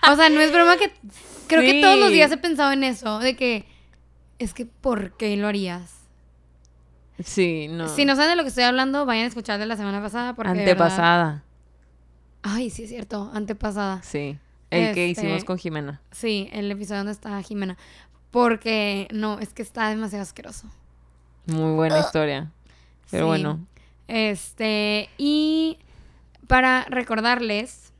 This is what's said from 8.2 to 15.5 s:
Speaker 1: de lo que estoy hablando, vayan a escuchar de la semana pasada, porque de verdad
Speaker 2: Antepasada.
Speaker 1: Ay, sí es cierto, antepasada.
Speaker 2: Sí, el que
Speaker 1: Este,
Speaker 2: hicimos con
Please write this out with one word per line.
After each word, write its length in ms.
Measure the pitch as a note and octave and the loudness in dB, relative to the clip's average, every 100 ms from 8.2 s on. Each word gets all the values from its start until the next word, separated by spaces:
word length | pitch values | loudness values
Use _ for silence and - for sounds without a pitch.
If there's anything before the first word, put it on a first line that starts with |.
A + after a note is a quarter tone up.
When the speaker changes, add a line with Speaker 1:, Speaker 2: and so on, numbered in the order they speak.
| D4+ | 2
Speaker 1:
de 40 | F4 | 2
lo 60 | |
que 40 | C#4+ | -2
estoy 140 | A#3 | 0
hablando, 420 | B3 B3+ C4+ C#4 C#4 | 2 2 0 -2 0
vayan 200 | A3+ A#3 | -2 -2
a 20 | |
escuchar 320 | A#3 A3 G#3 | -6 -8 -6
de 60 | G#3+ | -4
la 80 | A3+ | -6
semana 260 | G3+ G3+ | -4 -4
pasada, 320 | G#3 A3 B3 B3 | -6 -6 -8 -6
porque 160 | A3 | -2
de 20 | F3+ G3+ | 0 4
verdad 60 | |
Speaker 2:
Antepasada. 720 | F3+ E3+ F#3+ E3+ F3 E3 D3 - _ _ _ _ _ _ _ _ _ | 4 4 4 4 4 2 -4 -14 _ _ _ _ _ _ _ _ _
Speaker 1:
Ay, 280 | G3+ G#3+ B3 | -6 -4 -6
sí 120 | - | -8
es 60 | A3+ | -14
cierto, 400 | A#3+ G#3+ G#3 G3+ | -14 -10 -10 -8
antepasada. 680 | G#3+ G#3 G#3 A3 G#3 G3+ F#3+ | -8 -8 -6 -4 -4 -4 -6
Speaker 2:
Sí, 380 | - D3 C#3+ C#3+ _ _ _ | -8 -8 -8 -10 _ _ _
el 240 | E3+ A3 F#3+ | 0 0 0
que 140 | F3 | -2
Speaker 1:
Este, 100 | F3 E3+ | -2 -2
Speaker 2:
hicimos 180 | F#3 | -4
con 140 | F#3+ | -4